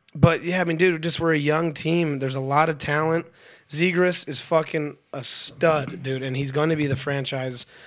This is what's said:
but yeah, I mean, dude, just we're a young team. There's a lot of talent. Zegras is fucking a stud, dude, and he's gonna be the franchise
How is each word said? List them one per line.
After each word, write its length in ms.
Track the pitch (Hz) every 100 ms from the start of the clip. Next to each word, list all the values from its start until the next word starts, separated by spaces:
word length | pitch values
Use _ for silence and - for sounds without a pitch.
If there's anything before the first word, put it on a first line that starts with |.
| _
but 280 | 151 170 151
yeah, 160 | 170 185
I 40 |
mean, 120 | 170 165
dude, 260 | 185 160
just 180 | 165 160
we're 120 | 165
a 60 | 156
young 340 | 147 151 170
team. 460 | 143 156 170 160 139
There's 160 | 135
a 60 | 131
lot 280 | 135 143 165
of 80 | 151
talent. 480 | - 147 160 165 165 - - - -
Zegras 580 | 147 180 175 180 180 -
is 140 | 135
fucking 560 | - 160 156 160 147 - _
a 140 | 139
stud, 760 | 120 - - - 165 156 139 180
dude, 200 | 135 131
and 140 | 131 127
he's 160 | 139
gonna 240 | 139 160 156
be 100 | 143
the 100 | 135
franchise 680 | 143 139 131 135 131 120 - -